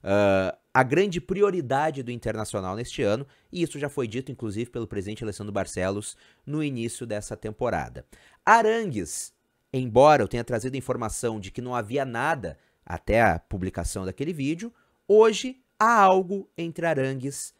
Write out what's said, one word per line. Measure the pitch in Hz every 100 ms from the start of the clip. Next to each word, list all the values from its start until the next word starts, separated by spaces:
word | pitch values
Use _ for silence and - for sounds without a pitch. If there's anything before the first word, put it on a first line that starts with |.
ah, | 92 101 101 95 92 - _
a | 127
grande | 127 147 202 175
prioridade | - 185 202 185 131 131 156 139
do | 120
Internacional | 120 113 110 107 104 92 101
neste | 117 -
ano, | 110 110 139 _ _
e | 180
isso | 165 147
já | 143
foi | - 120
dito, | 110 143
inclusive, | 127 110 101 120
pelo | 123 110
presidente | 104 95 110
Alessandro | 110 98 104
Barcelos | 101 92 - 92 98 107 - _ _ -
no | 151
início | 147 127 113 - 120
dessa | 104 - 110
temporada. | 110 107 120 87 64 - - - _ _ -
Arangues, | 226 220 226 214 110 85 - - _ _ _ _
embora | 135 127 113 143 147
eu | 101
tenha | 120
trazido | 117 120 127 131
a |
informação | 123 127 110 - 120 110
de | 95
que | -
não | 123
havia | 123 104 135
nada | 135 117 139 160 90 76 _ _ -
até | 87 - 107
a | 113 85
publicação | _ 101 92 - 85 101 92
daquele | 92 147
vídeo, | 170 139 165 233 _ _ _ _
hoje | 214 226 214 262 254 _ _
há | 220 233
algo | 196 190 185 196 - -
entre | 170 160 165
Arangues | 147 135 135 131 135 - _